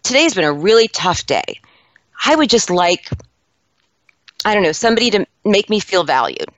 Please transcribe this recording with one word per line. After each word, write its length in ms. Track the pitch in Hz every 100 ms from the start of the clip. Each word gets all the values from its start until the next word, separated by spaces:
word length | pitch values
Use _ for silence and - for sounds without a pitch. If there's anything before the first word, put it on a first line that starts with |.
today's 320 | - 254 320 190
been 80 |
a 80 | 156
really 360 | 147 180 226 226
tough 380 | - 180 170 -
day. 340 | 110 - - _ _ _ _ _ - 247
I 100 | 311
would 140 | 285
just 200 | 233 -
like, 400 | 180 175 180 - - - _ _ _ _ _ _ _ _ _ - _ 208
I 80 |
don't 100 | 208
know, 100 | 170
somebody 360 | 156 233 226 240
to 140 | 202 - _
make 260 | 208 202 -
me 100 | 214
feel 240 | - 185
valued. 460 | 156 131 98 64 -